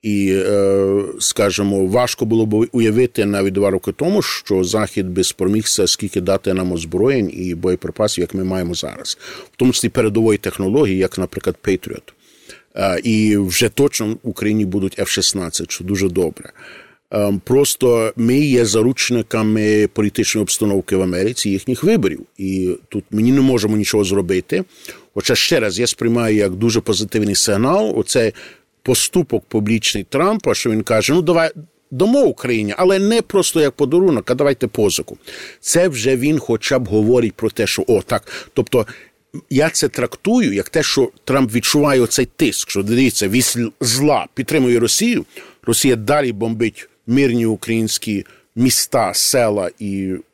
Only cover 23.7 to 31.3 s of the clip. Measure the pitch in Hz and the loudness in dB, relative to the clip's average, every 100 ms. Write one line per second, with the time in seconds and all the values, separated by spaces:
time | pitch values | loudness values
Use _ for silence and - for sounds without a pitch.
23.7 | 107 101 107 95 98 90 92 - 185 185 | 0 0 0 2 0 0 -2 0 -4 -4
24.7 | - - - _ - - 120 - 165 110 | -12 -20 -20 _ -8 -2 0 2 2 0
25.7 | 90 120 - 117 117 113 107 101 92 117 | 0 -2 0 0 2 2 2 2 0 0
26.7 | 110 - 98 104 110 104 98 - 101 127 | 0 0 -2 0 -2 0 0 0 0 2
27.7 | 185 220 - 101 131 113 - - - _ | 2 0 -2 0 0 0 -2 -20 -20 _
28.7 | _ - 135 - 185 170 110 _ 110 104 | _ -2 0 2 0 0 -2 _ -2 0
29.7 | 113 - 104 95 139 180 220 - 104 123 | 0 0 -4 -4 0 0 0 0 0 0
30.7 | 110 - 110 107 160 165 | -2 2 0 2 2 2